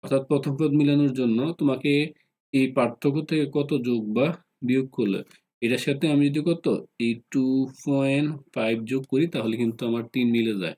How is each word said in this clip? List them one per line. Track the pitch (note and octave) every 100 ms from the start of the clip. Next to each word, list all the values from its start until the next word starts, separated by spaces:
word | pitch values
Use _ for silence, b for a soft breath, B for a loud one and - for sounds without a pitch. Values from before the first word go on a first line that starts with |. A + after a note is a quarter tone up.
অর্থাৎ | - C3+ C3+
প্রথম | D3 D3 C3+
পদ | D#3
মিলানোর | C#3+ C#3+ C#3+ C#3+
জন্য | B2+ B2 A2+ D3
তোমাকে | E3+ D3 B2+ C#3+ C#3+ D3+ b b _ _
এই | C3+ C3
পার্থক্য | C3 A#2+ A#2 D3 C#3+
থেকে | D#3 D#3+ C#3
কত | D3 C#3 D3 B2
যোগ | A#2+ G#2+
বা | A2 D3 E3+ _ _
বিয়োগ | B2 B2+ C3+
করলে, | - A2 F#2+ - b _ _
এটার | A#2 C#3+
সাথে | - C#3 D#3+
আমি | C#3+ C#3+
যদি | D3 D#3
কত, | E3+ - - - _
এই | A#2 A#2 _
টু | C3+ C3 C3 C3 C3+
পয়েন্ট | - C#3 C3+ C#3 D3+ D3 -
ফাইভ | - A2+ A2+
যোগ | A2+ C3 C3+
করি, | C3 E3
তাহলে | B2 A2+ A2+
কিন্তু | A#2 A2 A#2+
আমার | A#2 A#2
তিন | C3 A#2+
মিলে | A#2 A2+ G2+
যায়। | E2+